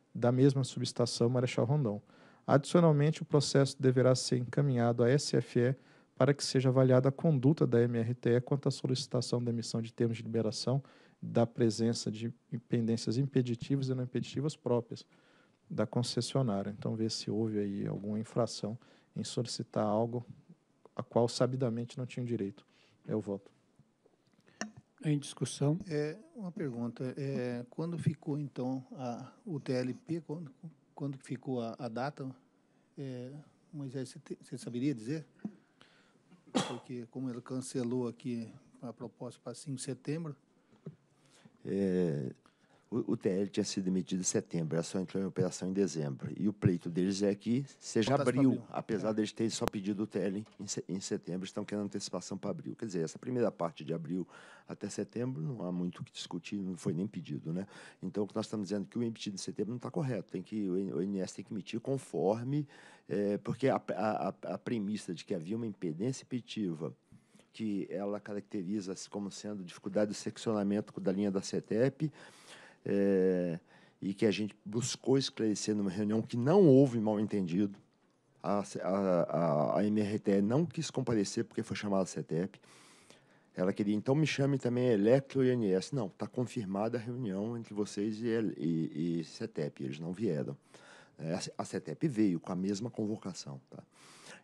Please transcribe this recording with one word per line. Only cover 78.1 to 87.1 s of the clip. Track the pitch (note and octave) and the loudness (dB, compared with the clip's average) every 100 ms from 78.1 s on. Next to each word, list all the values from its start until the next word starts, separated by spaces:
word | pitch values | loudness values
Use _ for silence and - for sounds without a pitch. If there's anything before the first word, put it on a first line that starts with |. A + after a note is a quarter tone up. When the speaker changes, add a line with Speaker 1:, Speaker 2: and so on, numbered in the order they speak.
| _ _ _ | _ _ _
Speaker 4:
A, | E2 G2+ G2 - | -2 -2 -2 -4
a, | - | -2
a, | G2 G2 F2+ - D#2 E2+ D2+ C2+ D2 | 2 4 4 4 2 4 4 4 2
a | G#2 | 2
M | G#2+ | 2
R | G#2 G#2+ | 2 0
T | - | 2
E | G2 | 4
não | G2+ B2 E3+ | 4 4 2
quis | - D3 | -2 -4
comparecer | - C3 A#2 G2 - | -2 0 2 2 -2
porque | A#2 - | -4 -4
foi | A2 G2 | -4 -4
chamada | G#2 F#2+ | 0 2
a | F#2 | 0
cetep. | - D2 D#2 F#2+ - - - - - - - _ _ _ | -2 -2 -2 -2 -6 -20 -20 -20 -20 -20 -20 _ _ _
Ela | - F#2 | -2 0
queria, | G2 G2+ | 2 0
então, | G#2+ G2+ C#3 | 0 2 2
me | D3+ | 2
chame | - C#3 C#3 | 2 2 2
também | B2 B2 B2+ | 0 2 4
a | |
Electro | G#2+ G#2 C3+ C3+ C#3 | 6 6 6 4 2
e | B2+ | 4
I | |
N | B2+ G#2+ | 4 4
S. | F#2 - | 2 2
Não, | C#3+ G2+ | -2 -4
tá | - - | -6 -6
confirmada | - A#2+ - G2 F#2+ A2 A#2+ | -4 -4 -4 -4 -2 -2 -2
a | |
reunião | A2 | -4